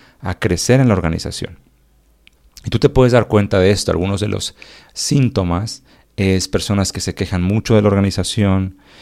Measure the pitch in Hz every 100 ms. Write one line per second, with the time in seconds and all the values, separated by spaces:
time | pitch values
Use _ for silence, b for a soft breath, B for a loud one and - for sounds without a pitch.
0 | b b 101 90 107 87 - 127 131 95
1 | 82 82 - - - 90 _ _ _ _
2 | _ _ _ _ _ - - - 139 -
3 | 127 123 104 107 101 98 92 101 - 85
4 | 95 98 101 98 - - B B B -
5 | - 143 127 - 87 87 110 - b b
6 | b - 98 95 - 98 - 101 95 92
7 | 92 - 95 90 90 107 - 110 104 98
8 | 98 95 - - 101 95 95 - B B